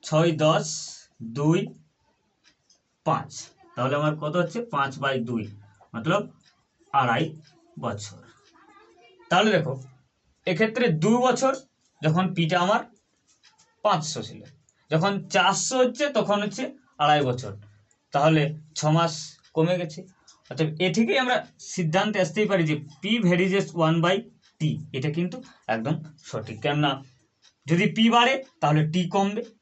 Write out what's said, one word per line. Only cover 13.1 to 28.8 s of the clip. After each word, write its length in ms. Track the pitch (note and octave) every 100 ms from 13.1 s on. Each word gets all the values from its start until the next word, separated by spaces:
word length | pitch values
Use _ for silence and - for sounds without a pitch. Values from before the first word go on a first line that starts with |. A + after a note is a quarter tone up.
| _ _ _ _ _ _ _
পাঁচশো 360 | G#3+ F3+ - B2 G#2+
ছিল, 120 | G#2+ - _ _ _ _
যখন 200 | D#3 F#3 G3+ -
চারশো 400 | G3 F#3 G3 - C4
হচ্ছে 220 | B3 - D4 A#3+
তখন 200 | F3 G#3
হচ্ছে 200 | G#3 G#3 B3+ - _ _
আড়াই 200 | D3 D3+ B2+
বছর, 240 | B2 G#2 G2 - _ _ _ _
তাহলে 280 | C#3 D3+ D#3 D3 - - -
ছ 20 | D3+ D#3
মাস 160 | E3 - - - _ -
কমে 180 | D#3+ F3+
গেছে। 200 | F3 - - _ _ - _
অর্থাৎ 180 | C3 D#3+ D#3 F3+
এ 20 | E3
থেকেই 220 | A#3 C#4
আমরা 120 | B3 B3 - _ -
সিদ্ধান্তে 440 | - E3 F3 G#3 G#3
আসতেই 240 | F#3 - G#3+
পারি 120 | G3 D#3+
যে 60 | D3 - -
পি 100 | G3 A#3 F#3
ভ্যারিজেস 400 | F3 F#3+ F#3+ - E3+
ওয়ান 160 | D#3+ E3
by 120 | E3+ G3+ A#3 _ _ _
টি, 120 | D#3 A2 - C3+
এটা 140 | C3+ D3+
কিন্তু 200 | F3 B3+ - - -
একদম 200 | A2+ A#2 D#3+ - - -
সঠিক। 280 | A#2+ G#2 B2+
কেননা 260 | D3 C#3+ D3 C3 - _ _ _ _ _ -
যদি 140 | E3+ G#3 -
পি 80 | A3+
বাড়ে 200 | A#3+ B3 C4+ - _
তাহলে 200 | D3 D3+